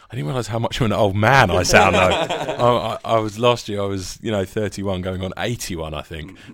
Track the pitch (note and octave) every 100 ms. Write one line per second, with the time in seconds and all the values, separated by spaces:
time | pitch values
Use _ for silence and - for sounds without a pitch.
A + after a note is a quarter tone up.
0 | - A#2 D3 C3 A2 A2+ A#2 - A#2 G2
1 | G#2+ F#2+ G#2+ C3+ A2 F2 F2 G#2 F#2+ F#2
2 | F#2 - E3 - - - A#2+ A#2 G#2 G#2+
3 | - A2+ G#2+ G#2 A#2+ A#2+ - G2+ G2+ G2
4 | F2+ - - G#2+ F#2+ - G#2 - G2 F#2
5 | F#2 F#2 F#2 - G2+ A#2+ - E2+ D#2 D2+
6 | - E2 D2+ - -